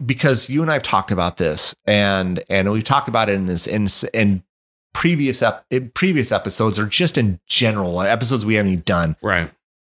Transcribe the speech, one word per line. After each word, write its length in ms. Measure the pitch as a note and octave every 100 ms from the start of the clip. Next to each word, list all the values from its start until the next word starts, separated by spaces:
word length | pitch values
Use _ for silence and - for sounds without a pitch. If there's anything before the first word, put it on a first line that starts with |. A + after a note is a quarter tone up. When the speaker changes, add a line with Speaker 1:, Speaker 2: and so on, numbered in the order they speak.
| B2
Speaker 1:
because 440 | B2+ D3 B2 -
you 100 | C#3+
and 80 | D#3+
I 40 |
have 100 | C#3+
talked 260 | - F#2+ -
about 280 | F2+ F2 -
this, 360 | E2 D#2 - - -
and, 580 | G#2 G2+ F#2+ F#2 F2+ -
and 240 | G2 G2
we've 120 | G#2+
talked 240 | A2 C3+ B2+
about 200 | A2+ G#2+
it 60 |
in 140 | G2 F#2
this, 180 | F2 -
in, 220 | G#2+ G2+ - -
in 300 | A2+ G#2 F#2+ - _ _ _ _
previous 480 | - E3+ E3 C#3 B2
ep-, 240 | A#2+ - -
in 180 | C3 B2
previous 400 | - F#3+ D#3 A#2
episodes, 460 | G#2 G#2 - A2 G2+
or 80 | G#2
just 320 | - F3 -
in 220 | A2 F2+ -
general, 540 | - A#2 G#2+ F2+ F2
episodes 440 | G2 A2+ A#2 B2+ G#2
we 100 | G#2+
haven't 160 | G2
even 120 | F#2
done. 320 | E2 F2+ E2 D#2
Speaker 2:
Right. 280 | G#2 F2+ D#2+ - _ _